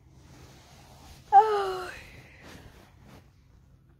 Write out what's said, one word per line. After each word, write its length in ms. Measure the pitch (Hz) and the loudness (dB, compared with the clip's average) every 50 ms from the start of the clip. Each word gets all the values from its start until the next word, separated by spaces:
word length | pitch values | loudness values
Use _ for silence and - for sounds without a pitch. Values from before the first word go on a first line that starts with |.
| - - - - - - - - - - - - - - - - - - - - - - - - - - - | -20 -20 -20 -20 -20 -20 -20 -20 -20 -20 -20 -20 -20 -20 -20 -20 -20 -20 -20 -20 -20 -20 -20 -20 -4 6 8
Ay. 560 | - 440 440 415 403 392 381 370 370 359 359 - - - - - - - - - - - - - - - - - - - - - - - - - - - - - - - - - - - - - - - - - | 8 8 8 4 0 0 -2 -4 -6 -8 -10 -12 -14 -18 -20 -20 -20 -20 -20 -20 -20 -20 -20 -20 -20 -20 -20 -20 -20 -20 -20 -20 -20 -20 -20 -20 -20 -20 -20 -20 -20 -20 -20 -20 -20 -20 -20 -20 -20 -20 -20 -20